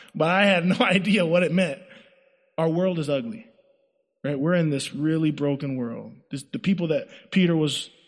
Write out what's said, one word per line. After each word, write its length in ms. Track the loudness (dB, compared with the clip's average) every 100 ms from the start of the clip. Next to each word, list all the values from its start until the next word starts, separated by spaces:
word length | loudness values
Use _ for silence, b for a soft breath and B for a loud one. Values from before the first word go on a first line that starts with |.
| B -2
but 140 | 2
I 160 | 4 4
had 200 | 4 2
no 120 | 2
<laughs> 40 |
idea 460 | 4 2 2 2 2
what 160 | 2
it 80 | 2
meant. 280 | 2 0 -4 -14 b b b b b b -4
Our 120 | -2
world 280 | 0 0 -2
is 120 | -2
ugly, 360 | -2 -4 -12 -16 _ _ _ _ _ _ _
right? 160 | -6 -2
We're 140 | 0
in 160 | 2 2
this 240 | -2 -6
really 380 | -4 -2 0 0
broken 440 | 0 -2 -2 -4 -6
world. 380 | -6 -8 -14 -18 _
This, 120 | -14
the 160 | -10 -6
people 280 | -2 0 0
that 220 | -2 -6 B B
Peter 260 | 0 2 2
was 320 | 0 -4 -10 _